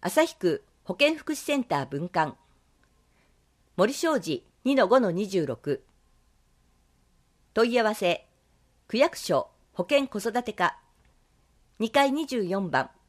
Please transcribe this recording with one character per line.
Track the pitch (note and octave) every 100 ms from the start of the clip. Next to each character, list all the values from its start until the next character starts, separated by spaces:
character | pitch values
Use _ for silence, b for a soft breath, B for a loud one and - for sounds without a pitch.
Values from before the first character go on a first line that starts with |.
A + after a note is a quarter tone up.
旭 | C3+ - D#4+ -
区 | F3+ D#3 _ _
保 | -
健 | F#3 C#4+ D#4
福 | -
祉 | D#4
セ | - C#4+
ン |
タ | B3 C#3+
ー | C3+
分 | C#3+ F3
館。 | - D3+ - _ _ _ _ _ _ _ _ _ _ _ _ _ -
森 | G3+
商 | C#4 E4 D4
事 | D#3+ C#3 _ _
二 | B3+
の | C4+ F#3+
五 | B3
の | A3+
二 | E3+ G3+
十 | F#3+ D3
六。 | A#2+ - C#3+ _ _ _ _ _ _ _ _ _ _ _ _ _ _ _ _ _
問 | - A#3
い | A#3+
合 |
わ | A3
せ、 | A3 F3+ E3+ _ _ _ _ _ _ _
区 | A3
役 | D#4 -
所 | - D3 - _ _
保 | - F3
健 | C#4+ C4+
子 | G#3
育 | G#3 A3
て | A#3+
課、 | - F3+ - _ _ _ _ _ _ _ _ _ _
二 | A3
階 | C#4 C#4
二 | C#4 D4+
十 | B3+
四 | F#3 F#3+ F#3+
番。 | C3 C3 _